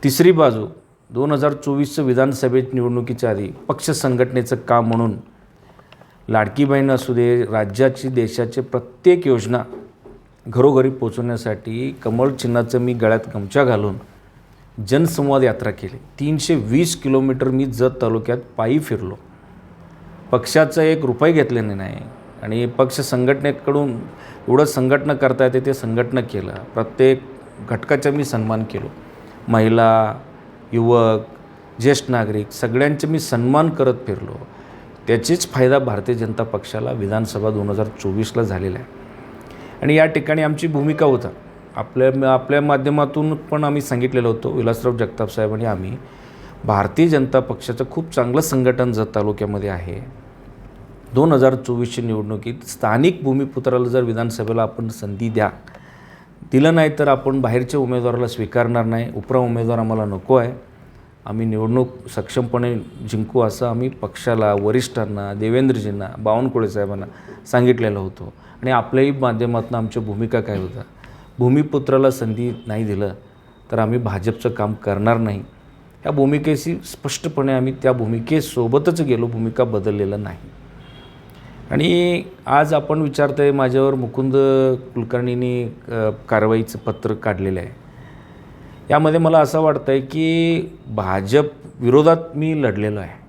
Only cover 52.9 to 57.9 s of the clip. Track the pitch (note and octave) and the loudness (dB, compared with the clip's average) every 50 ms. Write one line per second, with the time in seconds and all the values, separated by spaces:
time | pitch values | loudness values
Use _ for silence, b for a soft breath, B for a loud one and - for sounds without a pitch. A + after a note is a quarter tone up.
52.9 | G#2+ A#2 C#3 F3 F3+ E3+ - C#3 C3 C3+ C#3 C3 C3+ - B2 C3+ B2 B2 B2 B2 | 2 4 4 4 2 2 -2 0 0 0 0 -2 -4 -4 -2 0 2 2 0 2
53.9 | A#2+ C3 B2 A#2+ A2+ A2+ A#2 A#2 A2+ - A2+ G#2 A2+ A2+ A2+ A2 A2+ - A#2 A2 | 2 0 0 0 -2 -2 -2 -4 -4 -4 -4 -2 0 0 0 -2 -2 -6 -8 -8
54.9 | A2 - - G2+ G2+ F#2+ A#2 A2+ A2 A2 G#2+ G2 - - - B B B B B | -8 -8 -10 -10 -6 -4 -4 -2 0 2 0 0 0 -6 -18 B B B B B
55.9 | B B B B B B B B B - - - - C3 C#3 D#3+ E3 E3 D#3+ D#3 | B B B B B B B B B -20 -14 0 2 4 4 6 6 6 4 2
56.9 | D3+ D3+ D3+ C#3+ C3+ C3 C3+ C#3 C3+ C3+ B2+ A#2 A2 B2 B2+ B2+ - D3 C3+ A#2+ | 2 0 2 2 2 2 2 -2 0 0 0 0 0 0 0 0 -2 -2 0 0